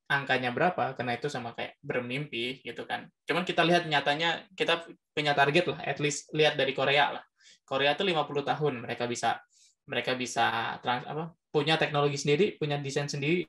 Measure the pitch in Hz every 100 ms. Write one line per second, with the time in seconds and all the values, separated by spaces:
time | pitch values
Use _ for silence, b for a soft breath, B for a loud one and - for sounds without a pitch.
0 | - 139 135 127 123 123 175 156 127 131
1 | 123 120 147 135 117 117 107 - 143 131
2 | 123 131 147 117 123 139 120 117 117 117
3 | - _ - 156 185 175 165 175 160 147
4 | 147 147 170 - - - 156 170 - -
5 | _ 156 147 139 143 165 151 151 147 135
6 | 147 - - 156 151 143 135 135 135 143
7 | - - - _ b b _ 135 143 147
8 | 196 160 143 143 143 147 151 123 120 120
9 | 120 120 - - - b b _ - 117
10 | 131 127 123 123 117 113 117 - 127 123
11 | 131 147 165 - _ 151 147 156 147 147
12 | 143 139 147 147 202 - 147 143 139 143
13 | 143 147 143 180